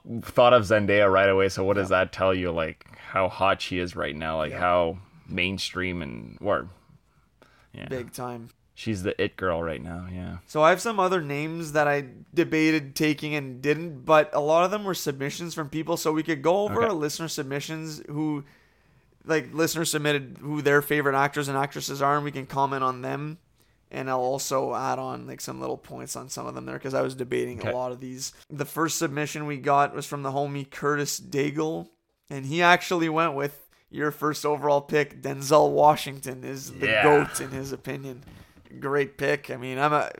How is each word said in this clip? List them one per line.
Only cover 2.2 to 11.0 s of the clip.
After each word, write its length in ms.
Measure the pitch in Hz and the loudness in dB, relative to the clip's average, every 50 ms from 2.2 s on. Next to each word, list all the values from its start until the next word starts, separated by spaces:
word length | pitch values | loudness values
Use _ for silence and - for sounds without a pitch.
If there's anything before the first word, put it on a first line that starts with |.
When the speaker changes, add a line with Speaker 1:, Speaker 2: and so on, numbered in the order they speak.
| 92 95 95 | 2 2 2
Speaker 1:
you? 160 | 92 90 87 82 | 2 0 -2 -2
Like, 340 | 82 80 80 78 _ - - - | -2 -2 -4 -6 _ -18 -20 -20
how 320 | - - - - 95 95 90 | -20 -12 -4 -2 0 0 0
hot 320 | - - 95 98 95 90 | 0 2 2 2 2 2
she 180 | - - 90 90 | -2 -4 -4 -2
is 160 | 87 87 85 | -4 -4 -4
right 200 | 82 80 73 73 | -4 -4 -4 -4
now, 200 | 78 80 80 80 80 | -4 -4 -4 -2 -2
like, 140 | 78 76 - | -2 -2 -2
Speaker 2:
Yeah. 80 | - | 0
Speaker 1:
how 380 | 90 87 87 90 85 82 80 92 - _ _ - - - | 2 4 4 4 4 2 0 -6 -10 _ _ -20 -14 -8
mainstream 760 | 87 90 90 92 98 92 - - - 92 90 92 87 87 80 | -4 -2 0 0 -2 -4 -6 -6 -6 -4 -4 -4 -4 -6 -6
and, 340 | 67 58 57 57 57 - - | -8 -10 -12 -14 -14 -14 -6
or, 280 | - 101 92 67 65 90 - - _ _ - _ _ _ _ _ _ _ _ _ - _ _ _ _ _ - | -2 0 0 0 -2 -6 -14 -20 _ _ -20 _ _ _ _ _ _ _ _ _ -20 _ _ _ _ _ -18
yeah. 140 | - - - | -16 -12 -10
Speaker 2:
Big 240 | 131 127 120 131 - | -8 -8 -10 -10 -12
time. 380 | - 123 123 123 117 117 120 _ _ _ _ _ | -10 -10 -10 -10 -12 -14 -18 _ _ _ _ _
Speaker 1:
She's 280 | - - 113 107 92 92 | -10 -6 -4 -4 -2 -2
the 160 | 101 - - 95 | -2 0 0 -2
it 140 | 104 - | -2 -2
girl 260 | - 95 92 85 80 85 | -2 -2 -2 0 0 -2
right 180 | 82 76 60 67 | -4 -6 -6 -8
now, 240 | 85 85 87 90 90 90 | -10 -10 -10 -10 -10 -10
yeah. 260 | 90 90 87 87 87 - | -10 -10 -10 -10 -12 -12
Speaker 2:
So 160 | - - 151 156 | -4 0 4 6
I 60 | 165 | 6
have 100 | 185 185 | 6 4
some 180 | - 233 220 | 0 -2 0
other 220 | 196 | 2